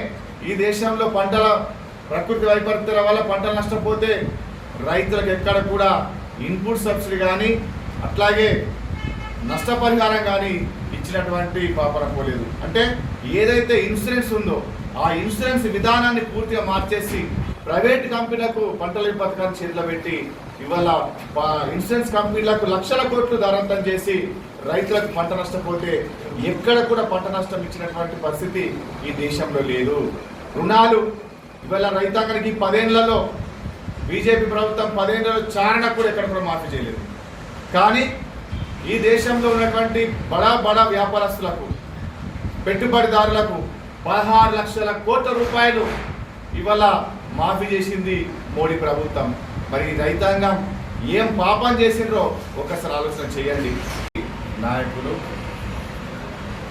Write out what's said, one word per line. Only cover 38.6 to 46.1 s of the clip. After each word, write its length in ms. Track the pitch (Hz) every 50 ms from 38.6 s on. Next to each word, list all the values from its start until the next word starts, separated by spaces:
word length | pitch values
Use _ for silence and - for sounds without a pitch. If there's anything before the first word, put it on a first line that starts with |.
| - - - - - 160 208
ఈ 40 | 226 -
దేశంలో 420 | 220 233 226 - 240 240 240 233 233 226
ఉన్నటువంటి 480 | 226 226 226 226 226 226 226 226 226 226 226 - - - - 160
బడా 180 | 175 208 220 240 233 196
బడా 160 | 214 208 220 226 220 202
వ్యాపారస్తులకు, 720 | 202 202 196 196 208 202 196 196 196 190 175 - - - - - - - - - - - - - - - - - - - - - - -
పెట్టుబడిదారులకు 880 | 185 196 196 247 240 233 240 233 226 214 214 214 214 214 214 208 - - 160 151 - - - - - - - -
పదహారు 460 | - 196 208 208 214 220 226 220 220 220 214
లక్షల 320 | 208 208 - 220 208 208 202 - -
కోట్ల 240 | 214 254 254 247 254 240 233
రూపాయలు 460 | 240 - 233 240 240 240 233 226 - 220 - - - -